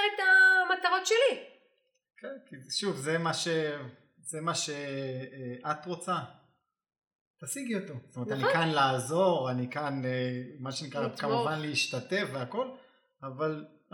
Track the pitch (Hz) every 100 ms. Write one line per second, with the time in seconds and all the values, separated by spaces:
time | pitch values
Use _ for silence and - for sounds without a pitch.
0 | 415 415 381 381 381 370 359 370 359 370
1 | 370 453 523 - - - _ _ _ _
2 | _ _ 254 277 - 135 - - 202 135
3 | 143 165 165 - 175 160 151 147 123 -
4 | _ _ - 156 165 - - 143 143 135
5 | 135 127 131 135 123 123 151 151 180 170
6 | - 165 123 - _ _ _ _ _ _
7 | _ _ _ _ - 277 240 202 175 123
8 | - 127 208 135 466 170 160 151 131 127
9 | 120 165 190 156 127 127 123 147 143 139
10 | 127 127 127 123 131 151 131 127 147 -
11 | 123 - - 226 151 156 151 127 - 127
12 | - 190 156 131 123 220 262 - - _
13 | _ _ 139 131 156 151 151 - _